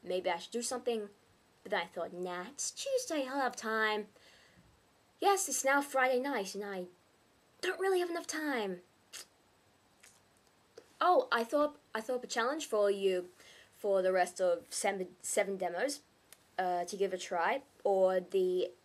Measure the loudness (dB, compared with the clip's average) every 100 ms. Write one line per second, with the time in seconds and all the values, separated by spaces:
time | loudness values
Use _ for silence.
0 | -4 -4 -2 -4 -4 -6 -4 -4 -2 -4
1 | -6 -14 _ _ _ _ -4 -2 -2 -6
2 | -6 -6 -6 -6 -8 -6 -8 -6 -2 -2
3 | 0 -4 -2 0 -2 -2 -2 0 2 0
4 | -4 -14 -20 -20 -20 -20 _ _ _ _
5 | _ _ 2 2 0 -2 2 2 2 2
6 | 2 2 0 -2 -4 -6 -8 -8 -8 -14
7 | _ _ _ _ _ _ -6 0 2 2
8 | 0 -4 -6 -4 -2 -2 -2 -6 -12 _
9 | _ -18 -18 _ _ _ _ _ _ _
10 | -20 _ _ _ _ _ _ -20 -20 _
11 | 6 6 4 0 0 2 2 0 _ -8
12 | -4 -6 -4 -2 0 -2 0 4 4 4
13 | 2 2 -2 -16 -20 -20 -20 _ 0 2
14 | 4 2 0 2 0 0 -4 -2 -2 -2
15 | -6 -8 -2 0 0 -2 -4 -2 -2 -4
16 | _ _ _ -20 _ -4 0 0 -2 -2
17 | -2 -2 -4 0 0 0 -6 _ 2 4
18 | 4 4 0 0 2 2 -2 -6